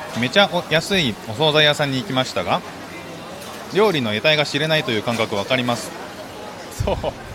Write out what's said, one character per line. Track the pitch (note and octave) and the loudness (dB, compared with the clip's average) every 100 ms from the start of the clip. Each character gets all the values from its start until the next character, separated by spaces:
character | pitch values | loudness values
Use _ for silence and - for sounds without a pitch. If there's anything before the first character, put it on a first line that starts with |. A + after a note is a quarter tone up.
| - A#2 | -2 -2
め | B2+ | 2
ち | G3 | 4
ゃ | G3+ | 4
お | F3 - | 2 2
安 | D#3 - G3 | 0 2 2
い | C3+ G2 - | 2 -2 -6
お | |
惣 | A2 D#3 | 2 4
菜 | D3+ | 6
屋 | D3 | 6
さ | D3 C#3+ | 4 0
ん | |
に | C3 | 0
行 | - | 0
き | |
ま | C3 B2+ | -2 0
し | |
た | - | -2
が、 | F2+ D#3+ - - - - - - - - - - - | 0 -2 -2 -12 -14 -14 -14 -14 -14 -12 -12 -12 -2
料 | F3 G#3+ | 2 4
理 | D#3+ | 4
の | A2+ | 0
得 | G#2+ | 2
体 | D#3 D3+ | 4 4
が | C#3+ | 2
知 | C#3 | 0
れ | D#3 | 2
な | D#3 | 2
い | |
と | C#3 | 2
い | A2 | 0
う | |
感 | A#2+ A2+ | 0 0
覚 | G#2+ G#2 | 0 0
わ | G2 | 0
か | C3 | 0
り | |
ま | B2 A#2+ | 2 -2
す。」 | - - - - - - - - - - | -4 -12 -12 -12 -14 -12 -14 -12 -12 -4
そ | - | -2
う。 | F3 D3+ - - | -2 -4 -8 -12